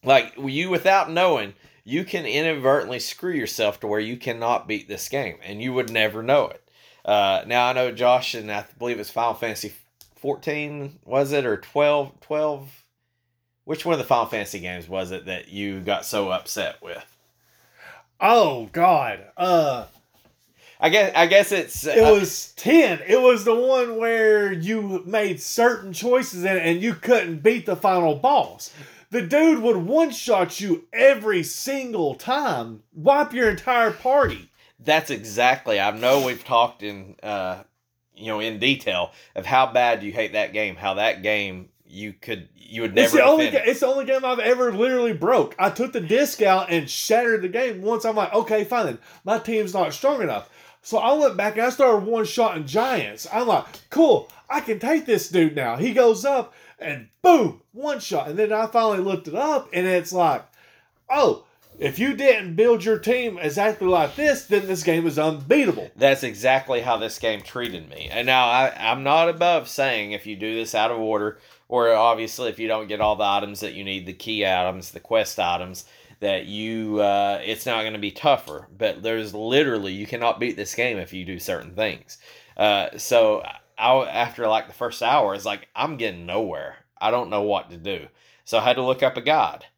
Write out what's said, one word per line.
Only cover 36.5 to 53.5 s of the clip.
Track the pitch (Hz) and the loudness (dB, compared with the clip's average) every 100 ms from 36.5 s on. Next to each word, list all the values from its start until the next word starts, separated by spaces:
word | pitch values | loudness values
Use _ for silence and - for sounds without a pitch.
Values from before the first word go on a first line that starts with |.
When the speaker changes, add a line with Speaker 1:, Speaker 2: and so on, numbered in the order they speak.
| 120 120 - | 2 2 -2
Speaker 1:
in, | 104 101 95 - | -12 -12 -16 -16
uh, | 104 104 92 92 98 _ _ _ _ | -8 -6 -6 -8 -14 _ _ _ _
you | _ 107 | _ -8
know, | 107 | -6
in | 110 110 | -6 -2
detail | 123 135 - 90 87 - - | 0 0 -2 -4 -4 -10 -14
of | - | -12
how | 92 131 131 | -2 2 2
bad | 127 120 113 | 2 0 0
you | 101 | -4
hate | 117 107 | -6 -4
that | 101 104 | -4 -4
game, | 104 104 82 | -4 -6 -4
how | 101 | -6
that | 95 110 - | -2 -2 -2
game | 98 107 98 92 92 _ _ | -2 -2 -4 -10 -16 _ _
you | 87 107 | -16 -16
could, | 98 - 107 85 _ | -14 -12 -12 -12 _
you | - 113 | -16 -6
would | 117 95 | 0 4
Speaker 2:
It's | - | 6
Speaker 1:
never | 302 | 6
Speaker 2:
the | 262 | 6
only | 311 294 | 6 4
Speaker 1:
defend | 269 | 2
Speaker 2:
ga-, | 220 | 2
Speaker 1:
it. | |
Speaker 2:
it's | 262 | 2
the | 254 | 2
only | 269 | 0
game | 262 262 | 0 -2
I've | 262 247 | 0 -2
ever | 220 247 247 | 0 2 2
literally | 196 247 254 240 | 2 0 2 0
broke. | 175 170 247 143 - | 0 2 2 2 0
I | 196 | -2
took | - 262 | 0 -4
the | 247 | -4
disc | 165 226 285 - | 0 2 2 2
out | 202 185 180 | 2 4 2
and | 170 139 | -2 -2
shattered | - - 220 240 220 | -8 0 2 2 0
the | 180 | -2
game | 208 254 190 | -2 -4 -4
once. | 196 226 | -4 -2
I'm | 226 214 | -2 -2
like, | 185 | 0
"Okay, | 208 226 220 | 0 2 0
fine | 214 247 190 | 0 -2 -2
then. | 113 _ - | -6 _ -16
My | 185 220 | -4 -4
team's | 220 226 202 | -2 -4 -2
not | 190 170 | -2 -2
strong | - 269 285 | 0 -2 0
enough." | 180 107 - - - _ | -2 -4 -8 -20 -20 _
So | - 220 | -4 0
I | 226 | 2
went | 294 285 190 | 4 2 2
back | 208 214 | -2 0
and | 240 | -2
I | |
started | 254 269 214 196 | 4 4 4 2
one-shotting | 233 214 - 220 175 143 | -2 -2 0 0 0 -4
giants. | 165 254 240 110 107 - | -2 0 -2 -4 -10 -6
I'm | 214 | -2
like, | 240 | 2